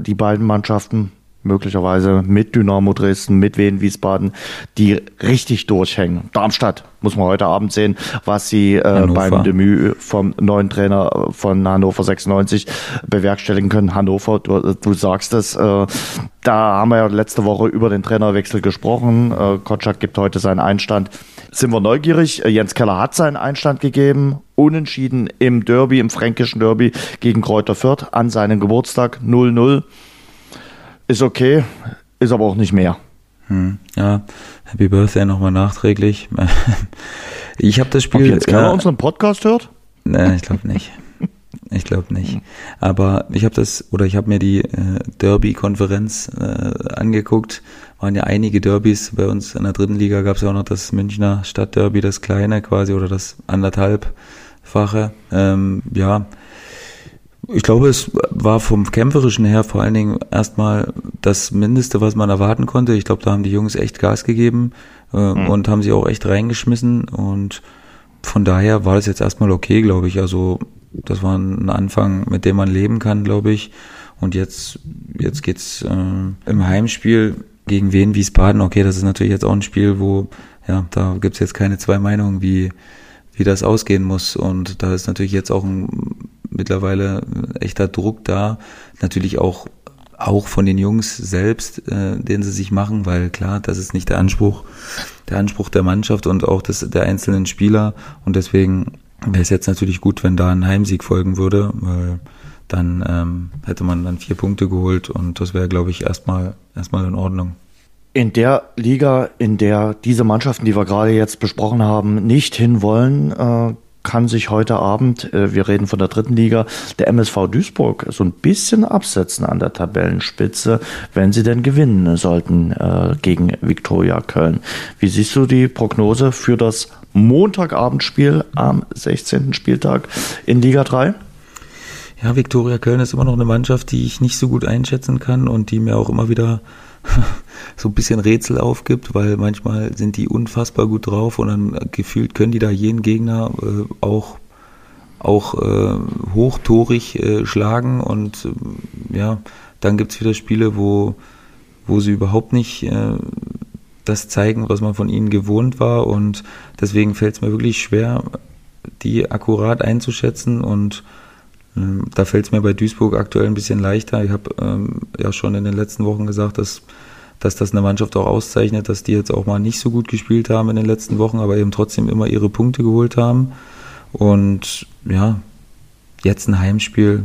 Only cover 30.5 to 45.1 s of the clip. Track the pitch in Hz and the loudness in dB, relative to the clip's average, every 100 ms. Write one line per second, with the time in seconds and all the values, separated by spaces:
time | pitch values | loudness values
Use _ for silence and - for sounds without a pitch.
30.5 | - - - - - - 113 120 - 127 | -20 -20 -20 -20 -8 -2 0 0 2 4
31.5 | 147 113 - - - _ - 120 117 107 | 4 0 -6 -16 -16 _ 0 2 2 2
32.5 | 98 95 98 90 82 - _ _ _ - | 2 2 4 2 0 -10 _ _ _ -4
33.5 | 95 92 101 - 98 101 101 101 - - | -2 -2 -4 -8 -2 0 0 -4 -16 -20
34.5 | - - - 95 98 101 104 98 95 98 | -20 -6 0 4 4 4 2 2 2 2
35.5 | 95 98 - 110 101 104 101 - - 90 | 2 0 0 0 2 2 0 -4 0 4
36.5 | - - - - - - - - - - | 4 4 0 -4 -10 -18 -16 -16 -16 -12
37.5 | - - 127 131 139 - 131 135 90 - | 0 2 4 2 0 2 4 6 4 4
38.5 | 104 113 190 180 127 143 - 208 196 220 | 4 4 4 2 2 -2 0 0 2 2
39.5 | 240 - - _ _ - - 92 90 - | 2 -2 -20 _ _ -2 2 2 2 0
40.5 | - 107 95 - - - - - - - | -4 -2 -6 -6 -16 -20 -8 -8 -8 -20
41.5 | - - 98 - 92 90 95 87 98 - | -20 -8 -6 -2 -4 -2 -4 -4 -6 -10
42.5 | - - - 95 95 95 98 - 98 107 | -18 -20 -4 0 2 2 2 0 0 2
43.5 | - 110 - - 92 95 101 107 101 98 | 2 -2 -4 -4 0 0 0 0 2 2
44.5 | 98 - - 95 95 - | 2 0 -2 -2 -4 -6